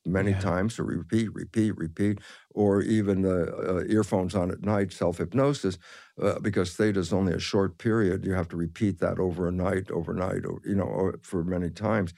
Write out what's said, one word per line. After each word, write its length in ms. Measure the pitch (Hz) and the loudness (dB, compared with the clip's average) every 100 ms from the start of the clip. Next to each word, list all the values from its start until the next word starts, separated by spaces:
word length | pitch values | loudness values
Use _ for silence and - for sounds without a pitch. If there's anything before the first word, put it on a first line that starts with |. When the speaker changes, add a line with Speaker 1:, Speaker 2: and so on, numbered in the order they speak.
| - | -2
Speaker 1:
many 280 | 95 101 | 0 2
Speaker 2:
Yeah. 20 | 95 | 0
Speaker 1:
times 400 | 95 87 107 - | 0 0 0 -2
to 80 | |
repeat, 500 | - 85 87 113 107 | -4 -4 0 0 0
repeat, 440 | - - 113 107 - | -4 -4 0 0 0
repeat, 420 | 80 80 104 101 - - _ | -6 -2 0 -2 -8 -20 _
or 300 | - 104 101 | 2 4 4
even 400 | - 110 101 95 | 4 2 4 2
the, 320 | 95 92 85 - | 2 2 0 -2
uh, 280 | - 90 - | -2 -2 2
earphones 480 | 107 98 98 90 95 | 2 2 2 0 0
on 160 | 90 | -2
at 100 | - | -2
night, 300 | 98 104 98 | 0 0 0
self-hypnosis, 840 | - 87 85 82 123 139 143 95 92 - - - - | 0 -2 0 -2 2 2 2 -2 -4 -10 -20 -18 -4
uh, 180 | 101 - | -2 0
because 360 | 110 98 90 - | -2 0 -2 0
theta 240 | 107 98 | 0 2
is 140 | 85 | 0
only 200 | 95 95 | 2 2
a 60 | 85 | 0
short 380 | 87 104 92 - | 0 0 0 0
period. 480 | 117 113 95 92 92 | 0 2 2 0 -2
You 80 | |
have 140 | 92 85 | -2 -2
to 80 | 87 | -4
repeat 420 | 85 85 104 85 | -4 0 0 0
that 200 | 92 90 | -2 0
overnight, 720 | 92 85 87 90 92 95 98 | -2 0 -2 0 0 0 -2
overnight, 540 | 85 82 90 92 95 90 | -4 -4 -4 -2 -2 -4
o-, 140 | 87 - | -6 -2
you 100 | 98 | 0
know, 140 | 90 | 0
o-, 280 | 98 95 - | 0 -2 -2
for 220 | - 92 | -6 -4
many 260 | 85 90 87 | -2 -2 -4
times. 440 | 82 107 110 90 | -2 0 0 -2